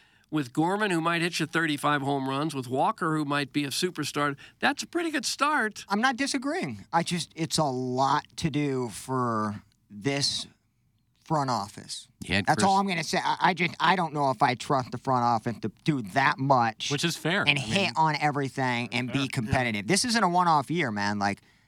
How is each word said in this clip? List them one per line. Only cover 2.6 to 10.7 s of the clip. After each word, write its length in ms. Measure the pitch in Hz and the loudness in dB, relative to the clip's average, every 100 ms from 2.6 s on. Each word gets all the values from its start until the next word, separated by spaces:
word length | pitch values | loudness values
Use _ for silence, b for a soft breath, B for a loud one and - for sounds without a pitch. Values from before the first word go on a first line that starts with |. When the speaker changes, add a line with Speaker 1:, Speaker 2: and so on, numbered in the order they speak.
| 127 | -4
Speaker 1:
Walker, 480 | 131 175 220 170 156 | 0 0 0 -2 0
who 80 | |
might 280 | 143 143 139 | 0 -2 -2
be 100 | 151 | -2
a 40 | 139 | -4
superstar, 680 | - 180 165 139 147 147 143 B B | -2 -4 -4 -6 -2 -2 -2 B B
that's 240 | 233 285 | -2 -2
a 40 | - | -4
pretty 260 | 339 330 | -4 -2
good 120 | 294 | -2
start. 600 | - - 285 294 220 - - | -4 0 2 2 0 -4 -4
Speaker 2:
I'm 120 | 202 | 0
not 160 | 254 247 | 2 0
disagreeing. 720 | 277 277 269 349 170 107 - | -2 -2 -2 -4 -4 -6 -2
I 120 | 165 | -2
just, 260 | - 175 - - | 0 -2 -4 -6
it's 200 | 160 - | -2 0
a 60 | |
lot 600 | 147 127 127 127 135 147 - - | 0 0 -2 2 4 2 -2 -4
to 120 | 165 | -2
do 380 | 139 147 131 123 | 0 0 0 -2
for 760 | 95 - 131 123 110 107 101 - _ _ | -6 -4 0 0 0 -2 -4 -12 _ _
this 600 | 104 135 139 139 - - _ _ | -6 -2 0 0 -2 -8 _ _